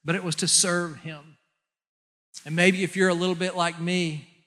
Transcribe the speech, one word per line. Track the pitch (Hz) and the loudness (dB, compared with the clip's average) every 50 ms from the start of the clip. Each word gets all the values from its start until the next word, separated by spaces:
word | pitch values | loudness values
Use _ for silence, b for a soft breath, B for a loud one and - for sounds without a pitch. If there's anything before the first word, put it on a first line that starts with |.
| _ | _
but | 147 170 | -2 -4
it | 196 185 | -2 -2
was | 175 156 | -4 -4
to | - 190 | -2 0
serve | 160 - - - 185 175 175 175 165 151 | 2 2 2 2 2 0 -2 -2 -4 -10
him. | - - 160 160 147 143 160 151 _ _ _ _ _ _ _ _ _ _ _ _ _ _ _ _ _ _ _ - - - | -12 -14 -14 -16 -16 -20 -20 -20 _ _ _ _ _ _ _ _ _ _ _ _ _ _ _ _ _ _ _ -20 -18 -10
And | 147 156 | -4 2
maybe | 170 175 190 190 185 190 | 4 4 4 6 4 -2
if | 160 - | -2 2
you're | 190 185 185 | 2 2 4
a | 175 | 4
little | 170 180 185 185 | 2 0 -2 0
bit | 170 185 185 180 | -2 -2 -4 0
like | 180 170 170 165 170 | 0 -2 -2 -2 -4
me | 165 175 180 180 175 160 151 151 - _ _ _ _ | -4 -2 0 0 0 -2 -4 -6 -10 _ _ _ _